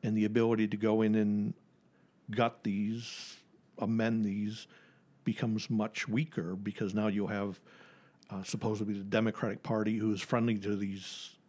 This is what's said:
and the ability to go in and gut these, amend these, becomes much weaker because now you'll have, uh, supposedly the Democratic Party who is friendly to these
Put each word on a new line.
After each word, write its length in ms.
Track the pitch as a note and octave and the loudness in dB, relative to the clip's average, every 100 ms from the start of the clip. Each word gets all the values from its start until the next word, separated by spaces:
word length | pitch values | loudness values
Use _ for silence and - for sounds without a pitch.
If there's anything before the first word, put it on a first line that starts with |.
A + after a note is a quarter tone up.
and 140 | A2 G#2+ | 0 2
the 80 | |
ability 420 | G#2+ A2+ A2+ A2+ G#2+ | 4 4 4 4 2
to 80 | G#2+ | 2
go 260 | A2 A2 | 2 4
in 120 | A2 | 4
and 380 | G#2+ G#2 G#2 G#2 - _ _ _ _ _ _ - | 4 4 2 0 -4 _ _ _ _ _ _ -8
gut 300 | A2 A#2 - | 2 2 0
these, 720 | - G2 G#2 A2+ A2+ - - - _ _ _ - | -4 0 0 -2 -8 -12 -14 -18 _ _ _ -6
amend 460 | A2 A2+ A2+ A2+ | -2 2 2 2
these, 420 | G#2 G2+ G#2 G#2+ - - - _ _ _ | 0 0 -4 -6 -14 -20 -20 _ _ _
becomes 440 | - A2 A#2+ A2 - | -6 -2 0 -2 0
much 400 | A2 G#2+ - - | 0 0 -2 -2
weaker 480 | G#2+ D#3 - E2+ F#2 | -2 0 -2 -4 -4
because 380 | G2+ - G#2 | -6 -4 -2
now 120 | G#2 G#2+ | 0 2
you'll 200 | G2+ G2+ | 0 0
have, 340 | G#2 G2+ F2+ - - - - - _ - | -2 -4 -6 -16 -20 -20 -20 -20 _ -12
uh, 120 | G2 | -10
supposedly 520 | F#2+ G#2+ A2+ G#2+ G#2 | -6 -4 -2 -2 -2
the 100 | G2+ | -4
Democratic 580 | G2 A2 A2+ G#2+ A2+ G2+ | 0 2 2 0 -4 -4
Party 360 | - A2 G#2+ A2 | -2 0 0 0
who 120 | G#2+ | 0
is 100 | G#2 | 0
friendly 340 | - B2 A#2 G#2+ | 0 2 2 0
to 180 | G2 | -2
these 600 | G#2 G2+ G2 F#2+ - - - | -2 -4 -6 -10 -12 -14 -18